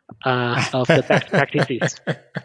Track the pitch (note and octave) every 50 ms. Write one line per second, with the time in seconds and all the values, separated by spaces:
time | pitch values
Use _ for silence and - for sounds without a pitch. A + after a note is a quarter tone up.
0 | _ - - - - C3 B2+ B2 B2 A#2+ A#2+ B2 B2+ - - C3 B2 - E3 C#3+
1 | - - D3+ E3+ - - - E3 C#3 - - D3 C3+ - C3 A2 F3+ - - -
2 | - - C#3+ - _ _ - -